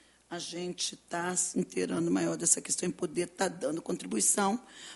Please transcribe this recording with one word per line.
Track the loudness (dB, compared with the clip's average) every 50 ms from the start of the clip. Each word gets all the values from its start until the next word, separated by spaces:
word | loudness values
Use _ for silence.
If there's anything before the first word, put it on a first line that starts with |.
| -20 _ _ _ _ -10
a | -10 -8
gente | -8 -8 -6 -6 -6 -6 -4 -4 -6 -6 -6 -8
tá | _ -6 -4 -2 -2 0 0
se | 0 0 0 0 -2
inteirando | -2 -2 0 -2 0 0 2 0 2 2
maior | 2 4 2 2 0
dessa | 2 2 4 4 2
questão | 2 0 -2 0 0 -2
e |
poder | -2 -2 -4 -2 -2 -2 -2 -2
tá | 0 0 0 0
dando | 0 0 -2 -2 -2 -2
contribuição, | -2 -2 -4 -4 -4 -2 -2 2 4 4 4 4 4 4 2 0 -2 -8 -18 -18 -16 -16 -18